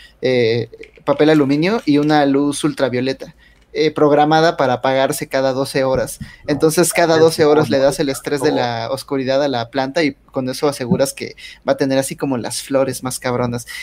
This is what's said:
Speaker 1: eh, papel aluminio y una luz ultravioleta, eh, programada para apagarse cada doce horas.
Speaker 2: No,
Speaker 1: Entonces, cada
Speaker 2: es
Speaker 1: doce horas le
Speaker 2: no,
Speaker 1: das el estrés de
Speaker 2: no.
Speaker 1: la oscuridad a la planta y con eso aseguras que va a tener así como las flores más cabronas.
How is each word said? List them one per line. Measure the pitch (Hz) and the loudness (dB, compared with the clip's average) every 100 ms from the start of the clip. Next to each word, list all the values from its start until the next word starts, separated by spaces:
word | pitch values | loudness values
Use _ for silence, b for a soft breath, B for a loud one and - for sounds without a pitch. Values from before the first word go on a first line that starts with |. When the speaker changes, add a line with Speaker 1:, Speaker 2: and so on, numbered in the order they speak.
| B B | B B
Speaker 1:
eh, | 131 127 113 117 - - - - | -2 2 2 0 -4 -12 -20 -8
papel | - 185 151 | -2 2 4
aluminio | 156 135 143 175 226 - | 4 4 2 0 -2 0
y | 143 | 0
una | 151 151 143 | 2 2 4
luz | 139 143 139 | 2 0 -2
ultravioleta, | 156 143 131 123 131 135 151 - b b _ 143 156 | -4 -2 -2 -2 -4 -6 -10 -20 b b _ -2 0
eh, | |
programada | 151 151 147 147 160 165 165 | 2 2 4 4 4 4 2
para | 135 | 0
apagarse | 123 135 131 135 147 147 | 0 0 0 0 -2 -4
cada | 135 135 | -2 -2
doce | 131 135 143 | -2 -4 -2
horas. | 131 131 110 - | 0 0 -4 -8
Speaker 2:
No, | B B B | B B B
Speaker 1:
Entonces, | 143 156 160 165 | 0 2 4 2
cada | - 165 | 2 2
Speaker 2:
es | 160 | 4
Speaker 1:
doce | 160 160 | 4 4
horas | 151 151 120 | 4 4 2
le | 139 | 2
Speaker 2:
no, | |
Speaker 1:
das | 135 143 | 2 0
el | 143 | -4
estrés | 135 - 143 | -4 -4 -2
de | 147 | 0
Speaker 2:
no. | 139 | 0
Speaker 1:
la | 123 117 113 | -2 -4 -6
oscuridad | 131 - 139 131 135 | -8 -6 -4 -2 0
a | 147 | 0
la | 123 113 | -2 -4
planta | 135 131 151 | -4 -2 0
y | 147 - _ | -2 -2 _
con | 135 127 | -6 -6
eso | 131 147 | -2 -2
aseguras | - 123 175 139 | -2 -2 0 0
que | - 110 - B B - | -4 -12 -14 B B -2
va | |
a | 139 | 0
tener | 139 135 | 0 0
así | 135 - | -2 -4
como | 143 127 | -4 -4
las | 117 - | -4 -8
flores | - 135 135 127 | -4 -2 -2 -4
más | 127 - | -8 -8
cabronas. | 127 123 120 120 - B | -4 -2 -4 -6 -10 B